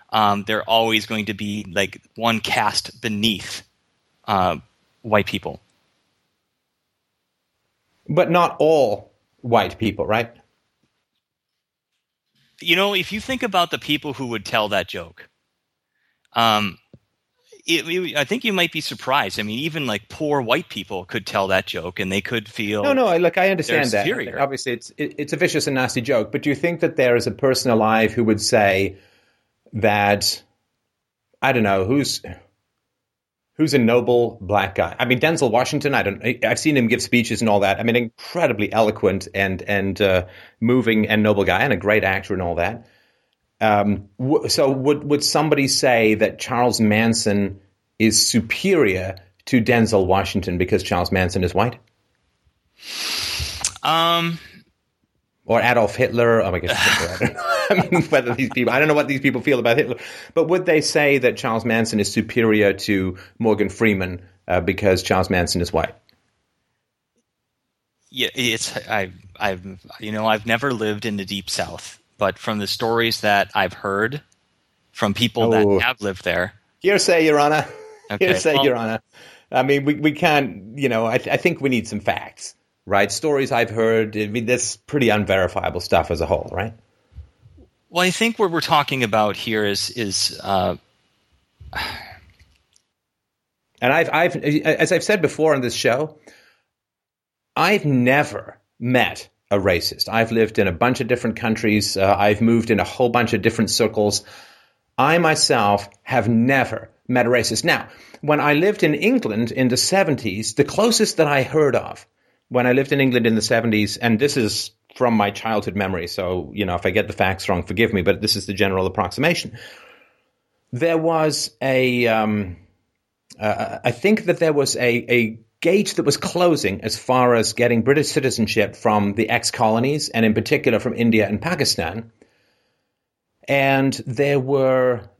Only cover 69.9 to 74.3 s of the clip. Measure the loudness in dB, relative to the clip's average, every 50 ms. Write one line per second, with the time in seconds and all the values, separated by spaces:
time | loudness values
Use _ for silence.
69.9 | -20 -14 -10 -8 -6 -2 0 0 0 0 0 -2 -2 -2 -2 -2 -4 -2 -2 -4
70.9 | -4 -4 -4 -6 -4 -6 -6 -6 -8 -8 -8 -6 -6 -6 -6 -6 -8 -14 -16 -18
71.9 | -20 -20 _ _ _ -4 -2 -2 -2 -4 -6 -6 -4 -4 -4 -6 -6 -4 -2 -2
72.9 | 0 0 0 0 -2 0 0 2 2 2 2 0 0 -2 -2 -2 -4 -6 -6 -4
73.9 | -2 -2 -2 -2 -4 -8 -14 _